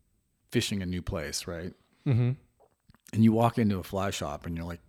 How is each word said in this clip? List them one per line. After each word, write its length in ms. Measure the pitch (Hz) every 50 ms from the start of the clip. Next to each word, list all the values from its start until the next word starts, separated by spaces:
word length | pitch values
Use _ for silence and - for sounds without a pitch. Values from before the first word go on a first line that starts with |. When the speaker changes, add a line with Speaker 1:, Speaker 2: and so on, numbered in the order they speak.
| _ _ _ _ _ _ _ _ _ _ -
Speaker 1:
fishing 300 | 123 107 - 110 98 92
a 40 |
new 160 | 90 90 90 85
place, 460 | - 98 90 73 71 76 - - -
right? 240 | 87 82 85 92 - - _ _ _ _ -
Speaker 2:
Mm-hmm. 240 | 151 131 113 123 120 131 - _ _ _ _ _ _ _ _ _ _ - _ _ - -
Speaker 1:
And 120 | 107 113
you 80 | 113 110
walk 260 | 113 117 117 - -
into 200 | 117 104 101 92
a 20 | 85
fly 280 | - - 95 95 98
shop 360 | 95 - 92 73 73 76 -
and 100 | 90 85
you're 100 | 82 82
like, 140 | 85 85 85 _